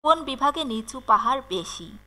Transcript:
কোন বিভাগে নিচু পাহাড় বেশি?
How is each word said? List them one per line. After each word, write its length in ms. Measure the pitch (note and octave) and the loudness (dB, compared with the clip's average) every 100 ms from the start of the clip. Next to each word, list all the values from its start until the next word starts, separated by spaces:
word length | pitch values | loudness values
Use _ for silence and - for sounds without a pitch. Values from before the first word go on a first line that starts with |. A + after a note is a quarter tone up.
কোন 140 | D4+ E4 C4 | 4 4 2
বিভাগে 320 | A#3 C#4 D4+ C#4+ | 0 0 0 -4
নিচু 240 | A3 A3 C4 - | -4 -6 -10 2
পাহাড় 300 | G#3 A#3 C4+ C4 | 4 4 -2 -2
বেশি? 340 | F#3 E3+ - E3+ G#3 | -6 -6 -12 -14 -18